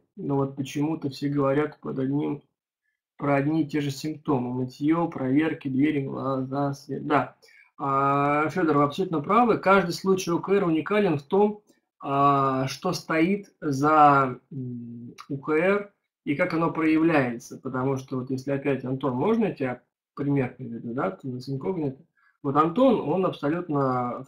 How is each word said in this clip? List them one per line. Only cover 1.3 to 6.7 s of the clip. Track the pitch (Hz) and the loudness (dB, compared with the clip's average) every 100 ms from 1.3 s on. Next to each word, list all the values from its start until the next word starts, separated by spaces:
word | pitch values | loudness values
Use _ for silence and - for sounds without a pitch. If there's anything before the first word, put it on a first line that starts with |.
| 143 139 139 151 - | 0 0 0 -2 -6
под | - 135 | -10 -4
одним, | 131 143 151 147 - _ _ _ _ _ _ - | -2 -2 -4 -6 -12 _ _ _ _ _ _ -6
про | 139 139 | 0 2
одни | 139 160 | 2 0
и | 143 | 0
те | 151 | -2
же | 143 | -4
симптомы. | 135 156 151 - 135 123 | -4 -8 -6 -2 -2 -2
Мытье, | 127 127 - 147 160 170 | -4 -6 -2 0 0 -2
проверки, | 147 131 139 160 151 143 | -4 0 2 0 -2 -4
двери, | 131 151 147 | 0 2 0
глаза, | 135 131 131 135 131 139 143 | -4 -4 -4 -4 -4 -4 -4